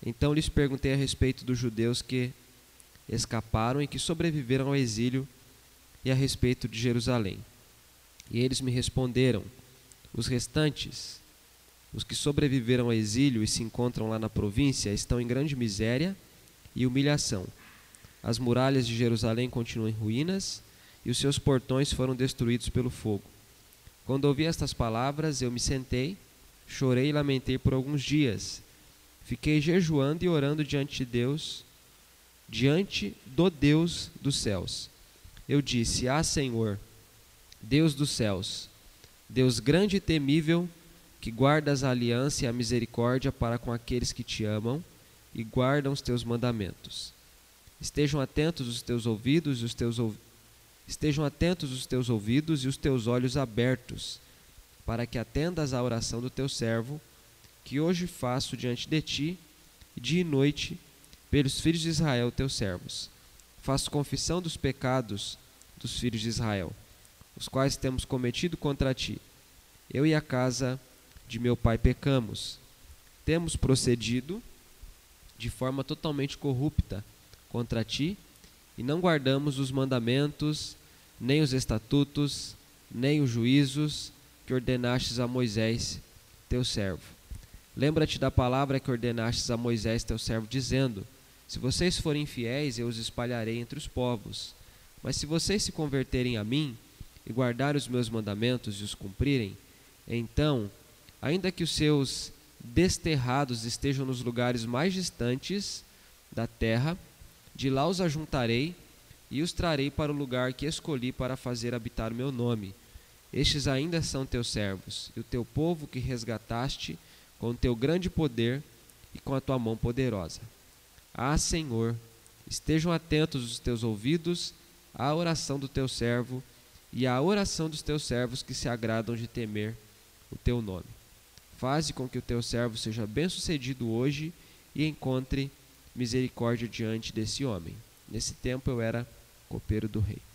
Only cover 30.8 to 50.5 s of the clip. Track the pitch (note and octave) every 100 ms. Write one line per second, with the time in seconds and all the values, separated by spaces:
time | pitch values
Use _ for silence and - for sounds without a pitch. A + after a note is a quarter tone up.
30.8 | C#3 - C3 A#2+ A#2+ D3 - - - -
31.8 | - - - - - - - A2 B2+ D#3
32.8 | G3+ - G#3 - - C3 F3 D#3 C#3+ D3+
33.8 | E3+ - - - C3+ C#3+ - F#2+ - -
34.8 | - - - - - - - C#3+ C3+ A#2+
35.8 | A2+ - B2 C#3 E3 - C#3 A2+ A2 G#2
36.8 | - - - - - - - - A2 C3+
37.8 | D#3+ C3+ C#3+ - A2 F#2+ - - - -
38.8 | - - - - - A2 B2+ A2+ G#2+ D3+
39.8 | G3+ F#3+ - D#3+ C#3 D3+ D3+ E3+ F3 -
40.8 | - - - - - A2+ C3+ D3+ D3 C#3+
41.8 | C3+ B2 A#2+ A#2+ C#3 D3 B2+ A#2+ A#2 A#2+
42.8 | A#2 - A#2+ C3 C3+ - A#2 A#2 - A#2
43.8 | - B2 A#2+ - A#2+ - G#2+ G#2+ A2 C#3
44.8 | F3 - - - - - A2+ B2+ B2+ D3
45.8 | C#3 C#3 - B2 A#2 A#2+ B2 A#2 F#2+ -
46.8 | - - - - - - - - - -
47.8 | - - D3 D3 C3 - D#3 E3+ B2 A#2+
48.8 | - A#2+ A2+ A2 A#2 D3+ D3+ C3 A#2 -
49.8 | A#2+ A#2 A#2 G#2 - - -